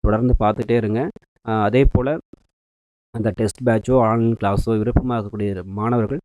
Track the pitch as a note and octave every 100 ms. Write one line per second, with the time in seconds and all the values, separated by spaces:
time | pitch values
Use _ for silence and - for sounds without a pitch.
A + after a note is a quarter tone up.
0 | G#2 G#2+ B2 A#2 G#2+ G#2+ F#2+ A#2+ A2 A2
1 | D#3 - _ _ - A2 G#2 A#2+ C#3 -
2 | B2+ D#3 - - _ _ _ _ _ _
3 | _ A#2 A2 G2 A2 - B2 A2 G#2 B2+
4 | A2+ A2+ A2+ A2+ G2+ G2+ - A2 G#2+ A2+
5 | B2+ A#2+ G2+ G#2 G2+ F#2+ F2+ G2 A2 A#2+
6 | G#2+ D3